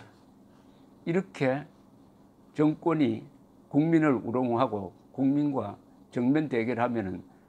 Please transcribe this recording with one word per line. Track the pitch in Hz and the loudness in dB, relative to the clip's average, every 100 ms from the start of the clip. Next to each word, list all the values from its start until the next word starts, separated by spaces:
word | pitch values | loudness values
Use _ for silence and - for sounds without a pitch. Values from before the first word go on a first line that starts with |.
| - - - - - - - - - - - | -20 -20 -20 -20 -20 -20 -20 -20 -20 -14 -4
이렇게 | 175 185 - 135 139 - - - - - _ - _ - | -4 -4 -2 0 0 -6 -20 -20 -20 -20 _ -20 _ -14
정권이 | - 151 151 170 160 127 110 - - - _ - | 0 0 2 -2 0 0 -2 -8 -20 -20 _ -2
국민을 | 143 160 165 156 | 0 4 4 4
우롱하고 | 120 117 120 127 117 127 104 92 - - | 2 0 -2 0 0 0 -2 -8 -14 -16
국민과 | - 135 143 147 135 101 - - - - | -2 0 2 0 -2 -6 -12 -20 -20 -10
정면 | 127 123 151 147 | -2 2 2 2
대결하면은 | 123 113 113 120 117 95 90 - - | -2 -2 -2 -2 -2 -4 -8 -12 -20